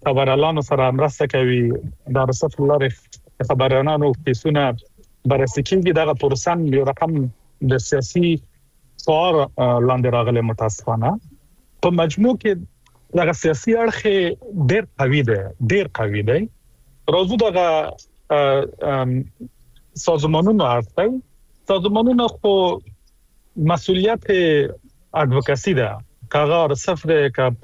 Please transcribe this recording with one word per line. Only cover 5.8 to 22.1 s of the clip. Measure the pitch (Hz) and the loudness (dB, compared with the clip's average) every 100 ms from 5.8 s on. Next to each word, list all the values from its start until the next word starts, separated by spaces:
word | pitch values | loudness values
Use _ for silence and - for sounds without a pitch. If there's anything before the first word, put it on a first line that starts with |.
| 180 | 2
دغه | 160 156 | 0 0
پروسه | 135 139 131 175 | 0 -2 -2 -2
هم | 175 156 | -2 0
یو | 135 135 | 0 0
رقم | 135 165 156 127 - _ - | -2 -2 -2 -4 -8 _ -6
د | 131 131 | -2 -2
سیاسي | - 143 120 175 170 160 | 0 -2 -2 0 0 0
فشار، | - _ _ _ _ - - 156 180 160 | -6 _ _ _ _ -8 0 2 2 2
آه، | 135 - 123 120 | 0 0 0 2
لاندې | 127 127 123 | 2 0 0
راغلی | 120 113 117 | 0 0 0
متاسفانه. | 113 110 110 107 - 113 120 214 - - _ _ _ - | -2 -2 -4 -4 -6 -2 -2 -4 -10 -20 _ _ _ -2
په | - | 0
مجموع | 175 165 165 233 240 | 0 0 2 0 2
کې | 214 185 175 _ _ _ - 170 | -2 -4 -8 _ _ _ -6 -2
دغه | 175 | 0
سیاسي | - 165 147 - | 0 -2 -2 0
اړخ | 226 226 - 220 | 0 0 0 0
یې | 196 175 - - 202 131 | 0 0 -4 -8 -2 0
ډېر | 202 196 - | 0 -2 -4
قوي | 139 147 | 0 2
دی، | 123 101 95 - 117 | 0 -2 -4 -4 0
ډېر | 196 185 | 0 0
قوي | - 107 104 | -4 -4 -2
دی. | 104 147 220 _ _ _ _ _ - | 0 0 -2 _ _ _ _ _ -2
راځو | 170 190 226 | 0 2 2
دغه، | 220 180 175 156 156 - - _ - | 2 2 2 0 -2 -10 -20 _ -2
آه، | 147 139 139 - - | 2 2 2 -2 -4
آم، | 151 135 127 127 135 - 247 _ _ - _ 143 | -4 -2 -2 -2 -6 -14 -20 _ _ -20 _ -6
سازمانونو | - 160 156 156 185 220 | -2 0 2 2 2 2
اړخ | 135 120 110 | 2 0 -2
ته. | - 208 262 - _ _ _ - | -2 -2 -2 -10 _ _ _ -2
سازمانونه | 190 190 214 240 | -2 0 0 2